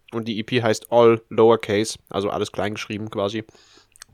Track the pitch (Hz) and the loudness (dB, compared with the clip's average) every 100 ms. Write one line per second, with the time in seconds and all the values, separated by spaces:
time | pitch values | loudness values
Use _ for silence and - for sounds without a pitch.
0 | _ 117 110 107 110 123 113 110 - 120 | _ -10 -6 -8 -4 -2 0 -2 0 4
1 | 117 113 - 110 113 110 - 101 110 - | 6 4 0 4 4 4 0 -2 -2 -8
2 | _ - 98 87 101 - 98 107 - 107 | _ -6 -4 -4 -6 -6 -6 -8 -10 -10
3 | 107 107 101 113 107 _ _ _ _ _ | -8 -6 -6 -6 -10 _ _ _ _ _
4 | - | -20